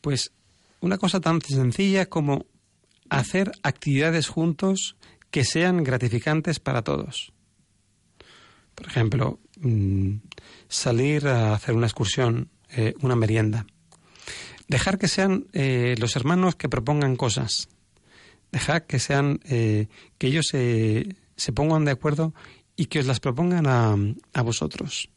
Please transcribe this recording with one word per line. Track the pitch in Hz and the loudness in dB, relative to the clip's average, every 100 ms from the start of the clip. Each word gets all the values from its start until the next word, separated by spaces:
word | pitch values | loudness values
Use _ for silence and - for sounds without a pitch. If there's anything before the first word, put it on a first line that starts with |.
pues | 151 135 - _ _ _ _ _ | -2 -4 -4 _ _ _ _ _
una | 175 196 | -4 0
cosa | 190 190 | 0 0
tan | 165 165 | 0 -2
sencilla | - 135 127 117 196 190 185 | 0 0 0 2 2 2 0
como | 165 143 139 - _ _ _ _ _ - | -2 0 -2 -4 _ _ _ _ _ -4
hacer | 139 127 180 196 - | -4 0 0 -2 -2
actividades | 143 - - 139 156 165 143 | -6 -4 0 2 2 0 -2
juntos | - 165 156 190 190 - - - _ _ | 0 0 0 0 0 -4 -10 -20 _ _
que | 151 | -2
sean | 127 160 180 180 | 0 2 2 2
gratificantes | 139 123 123 117 151 156 160 156 | 0 0 0 0 0 0 0 -4
para | - 135 | -2 -4
todos. | 107 71 - - - _ _ _ _ _ _ _ _ _ - - - _ _ - | -2 -4 -4 -10 -12 _ _ _ _ _ _ _ _ _ -20 -20 -20 _ _ -20
Por | - | -6
ejemplo, | - 110 117 107 - _ - | -2 0 0 -2 -4 _ -6
mm, | 139 113 98 95 95 104 - - - - - | -2 0 2 0 0 -4 -10 -20 -20 -20 -10
salir | - 135 117 135 151 143 | -4 0 2 2 2 2
a | 123 110 107 | 2 2 0
hacer | - 113 | 0 0
una | 113 | 0
excursión, | - 98 - 123 117 - _ _ | -2 -4 0 0 0 -6 _ _
eh, | - 110 - | -2 -2 0
una | 131 123 | 0 2
merienda. | 107 113 107 110 104 _ _ - _ - - - - - - | 2 2 0 -2 -6 _ _ -20 _ -20 -18 -16 -16 -20 -2
Dejar | 139 - 190 | 0 2 2
que | 185 | 0
sean, | - 190 190 - | 2 2 2 -2
eh, | 175 135 127 120 120 | -2 0 2 2 0
los | 117 143 | -2 -2
hermanos | 135 180 185 - | 0 2 2 0
que | 143 | -2
propongan | 131 113 147 139 127 | -2 0 0 2 0
cosas. | 127 104 127 - - _ _ _ _ - - _ _ | 0 -2 -2 -4 -6 _ _ _ _ -20 -20 _ _
Dejar | - - 156 - | -4 0 -2 0
que | 131 | -4
sean, | - 139 143 143 - | 0 2 2 0 -2
eh, | 120 113 107 107 - - _ | 0 2 2 0 -8 -20 _
que | 127 | -2
ellos | 151 151 | 0 0
se, | 143 123 113 110 107 208 190 _ - | 0 2 2 2 0 -2 -10 _ -8
se | - | -6
pongan | 113 151 160 147 | 0 2 4 2
de | |
acuerdo | 131 151 147 160 - - - _ - | 2 0 0 -2 -4 -20 -20 _ -6
y | 160 | -2
que | 156 | 0
os | 135 | 0
las | 127 | 0
propongan | 143 123 175 180 147 | -2 0 0 2 4
a, | 123 113 104 101 - _ | 4 4 2 0 -4 _
a | 139 | -2
vosotros. | 117 113 76 - - - - | -2 -2 -4 -6 -8 -8 -12